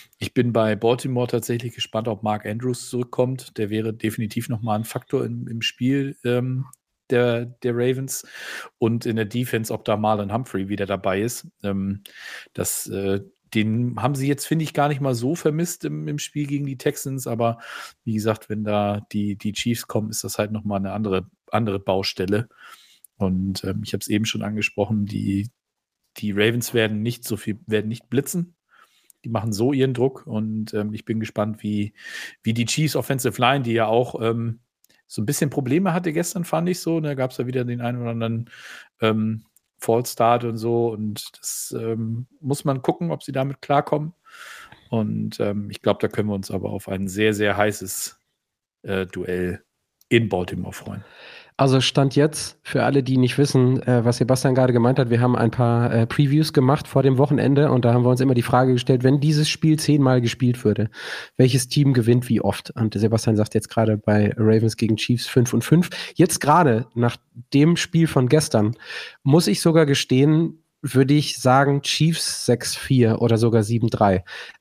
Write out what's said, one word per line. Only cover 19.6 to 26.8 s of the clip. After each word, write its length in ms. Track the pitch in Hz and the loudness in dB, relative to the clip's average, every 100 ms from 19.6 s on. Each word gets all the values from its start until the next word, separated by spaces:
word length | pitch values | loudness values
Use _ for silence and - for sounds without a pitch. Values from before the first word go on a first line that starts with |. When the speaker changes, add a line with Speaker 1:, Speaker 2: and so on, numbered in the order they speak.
| 123 113 - | -2 -4 -4
Speaker 1:
kommen, 220 | 110 107 | -4 -4
ist 140 | 110 | -6
das 140 | 95 - | -6 -4
halt 140 | 107 | -4
nochmal 280 | 107 104 98 | -4 -4 -4
eine 120 | 98 | -4
andere, 360 | 101 107 95 90 _ _ | -4 -2 -2 -4 _ _
andere 280 | 107 113 98 | -2 -2 -2
Baustelle. 680 | - 95 95 - 95 104 123 _ - - _ _ _ - | -2 -2 -2 -4 0 0 -2 _ -20 -20 _ _ _ -4
Und, 460 | 95 92 95 95 | -2 0 -2 -4
ähm, 180 | 98 101 | -6 -6
ich 100 | 104 | -6
hab's 140 | 101 - | -6 -2
eben 180 | 104 110 | -2 -2
schon 180 | 107 | -4
angesprochen, 640 | 104 107 101 - 101 107 101 | -6 -4 -4 -2 -2 -2 -2
die, 440 | 101 104 98 110 _ _ _ _ _ _ - | -4 -2 -2 -4 _ _ _ _ _ _ -8
die 140 | 107 | -4
Ravens 420 | 101 107 120 - | 0 0 0 -2
werden 260 | 117 | 0